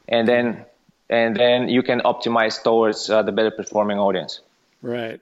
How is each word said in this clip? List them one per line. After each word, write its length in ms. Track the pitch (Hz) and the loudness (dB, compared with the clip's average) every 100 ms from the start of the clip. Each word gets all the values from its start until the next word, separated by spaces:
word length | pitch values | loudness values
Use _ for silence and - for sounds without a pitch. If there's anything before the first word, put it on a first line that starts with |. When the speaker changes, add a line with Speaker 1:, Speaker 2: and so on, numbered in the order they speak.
| - | -4
Speaker 1:
And 200 | 117 113 | 0 2
then, 380 | 120 120 107 - _ _ _ - | 2 0 -4 -14 _ _ _ -4
and 260 | 117 113 104 | 0 0 2
then 340 | 120 123 123 | 2 2 2
you 140 | 123 | 0
can 180 | 123 123 | 2 0
optimize 600 | 120 117 120 117 110 - | 0 -2 0 0 0 0
towards, 480 | 120 113 113 107 - | 2 4 2 0 0
uh, 120 | 107 | 0
the 80 | 104 | 0
better 200 | 101 110 | 0 0
performing 480 | - 101 107 104 101 | -2 -4 -2 0 0
audience. 420 | 101 92 76 - _ _ _ _ | 0 0 -4 -12 _ _ _ _
Speaker 2:
Right. 380 | 127 120 113 - | -8 -8 -8 -10